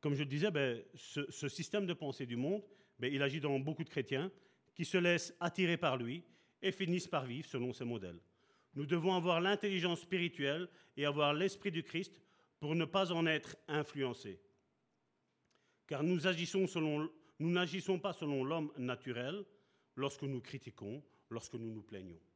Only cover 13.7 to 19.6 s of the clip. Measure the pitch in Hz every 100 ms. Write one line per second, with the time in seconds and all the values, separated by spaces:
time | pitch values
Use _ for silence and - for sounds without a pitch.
13.7 | 151 147 147 131 117 110 92 _ _ _
14.7 | _ _ _ _ _ _ _ _ _ _
15.7 | _ _ 143 156 180 160 170 170 196 190
16.7 | 175 156 147 156 - _ _ 160 175 180
17.7 | 180 - 185 196 175 151 139 131 165 151
18.7 | 147 123 120 - 120 127 190 196 -